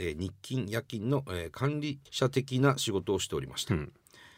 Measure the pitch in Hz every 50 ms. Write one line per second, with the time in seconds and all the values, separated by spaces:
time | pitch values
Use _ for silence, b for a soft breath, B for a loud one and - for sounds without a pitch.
0 | 95 85 76 76 92 98 98 - - - 131 131 110 95 107 117 117 - - 110
1 | 98 120 143 139 139 - 92 87 85 82 - - 127 139 151 151 147 151 139 139
2 | - - - - - 127 139 135 131 135 131 127 131 143 131 131 - 113 101 95
3 | 90 - 101 92 - - - 76 67 67 65 - - - 101 78 73 67 - _
4 | b b b b b b b